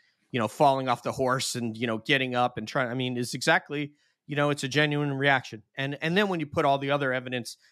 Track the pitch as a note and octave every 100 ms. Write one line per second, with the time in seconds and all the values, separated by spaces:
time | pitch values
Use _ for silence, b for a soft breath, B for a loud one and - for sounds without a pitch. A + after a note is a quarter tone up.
0 | _ _ _ B2+ G#2+ - C#3+ C3+ B2+ A#2+
1 | B2+ B2 B2+ C3 - A#2+ A#2 A2 A#2+ A2
2 | - C#3 B2+ B2 B2 - G#2+ C#3+ B2 B2+
3 | B2+ B2 B2 C3+ - F3+ - D3 C#3+ _
4 | b b - D3 D3 C#3+ C3+ C#3 D3+ D3
5 | D3 C3+ C#3+ C3+ - A2 - - C#3 C#3+
6 | D#3+ F#3 G3+ F3 D3 E3 D3 C#3 C#3 C#3+
7 | C3+ B2+ B2 B2 A2+ - b